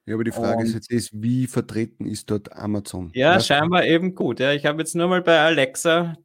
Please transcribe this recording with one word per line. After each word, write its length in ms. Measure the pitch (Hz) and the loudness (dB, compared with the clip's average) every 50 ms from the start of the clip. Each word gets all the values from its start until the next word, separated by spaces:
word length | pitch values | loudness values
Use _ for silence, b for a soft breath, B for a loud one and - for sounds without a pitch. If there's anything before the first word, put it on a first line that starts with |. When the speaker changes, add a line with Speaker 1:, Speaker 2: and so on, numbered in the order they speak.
| _ | _
Speaker 1:
Ja, 100 | - 110 | -6 -4
aber 80 | 110 113 | -2 -2
die 80 | 113 | -2
Frage 320 | - 113 98 101 107 113 113 | -4 -2 -2 -2 0 0 -2
ist 60 | 113 | -2
Speaker 2:
Und 60 | 113 | -4
Speaker 1:
jetzt, 160 | 110 - - | -6 -6 -4
ist, 180 | 120 120 110 - 107 | -4 -4 -4 -6 -8
wie 340 | 107 110 120 123 127 127 | -4 -2 0 0 0 -2
vertreten 580 | 123 - 123 117 - 104 110 113 107 - - 104 | -2 -2 -4 -4 -4 -4 -6 -6 -6 -8 -10 -8
ist 260 | 101 107 - - - | -8 -8 -8 -6 -6
dort 220 | 104 101 101 - - | -6 -6 -6 -10 -14
Amazon? 580 | - 101 107 104 101 101 - - 92 90 85 - | -10 -6 -4 -4 -4 -6 -8 -10 -10 -10 -6 -2
Speaker 2:
Ja, 200 | 127 135 156 180 | 2 4 4 4
Speaker 1:
Ja. 60 | 185 | 4
Speaker 2:
scheinbar 420 | 151 - 143 143 156 170 185 175 127 | 4 2 2 2 2 2 2 2 4
eben 320 | 127 165 165 185 185 185 | 4 4 2 2 -2 -4
gut, 240 | - - 131 113 - | -2 -2 -2 -2 0
ja, 140 | 131 139 143 | 0 0 0
ich 120 | 143 147 | 0 0
hab 140 | 147 151 160 | -2 -2 -2
jetzt 160 | 156 - - | -4 -4 -2
nur 140 | 170 170 180 | -2 0 0
mal 120 | 180 180 | 0 2
bei 180 | 180 170 165 156 | 4 4 4 6
Alexa, 760 | 151 165 165 143 131 127 - - - 170 160 170 175 165 160 - | 6 4 4 2 2 0 -2 -2 0 2 2 2 0 -2 -6 -10